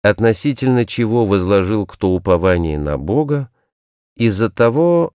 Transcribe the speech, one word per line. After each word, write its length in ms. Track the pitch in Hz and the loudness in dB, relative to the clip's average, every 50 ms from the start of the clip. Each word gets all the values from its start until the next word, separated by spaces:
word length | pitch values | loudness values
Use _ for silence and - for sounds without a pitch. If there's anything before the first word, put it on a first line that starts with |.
Относительно 840 | _ 107 101 - 110 113 110 - - 147 135 - 135 131 127 123 117 | _ 0 0 2 0 0 0 0 -2 -4 -4 -2 0 0 2 0 0
чего 400 | - - - 117 107 113 120 113 | -2 -2 -4 -2 -2 0 0 0
возложил 580 | 98 101 98 90 92 101 98 92 90 110 107 98 | 0 0 0 0 2 0 0 2 0 -2 -4 -4
кто 300 | - - _ - 95 92 | -6 -8 _ -2 -2 -2
упование 640 | 90 92 98 90 85 85 95 90 87 85 80 76 73 | -2 0 0 0 2 2 2 0 0 0 -2 -4 -4
на 180 | 73 73 73 | -4 -4 -4
Бога, 540 | 65 69 82 107 143 156 143 147 143 135 - _ _ _ _ _ _ _ _ _ _ _ _ _ | -4 -4 -2 -2 -2 -2 -2 -4 -4 -4 -8 _ _ _ _ _ _ _ _ _ _ _ _ _
из-за 340 | - 117 113 101 95 113 104 | -2 0 0 0 0 -2 -2
того 640 | - - 120 117 117 147 165 175 175 170 170 165 _ | 2 2 2 2 4 2 2 2 2 2 0 -2 _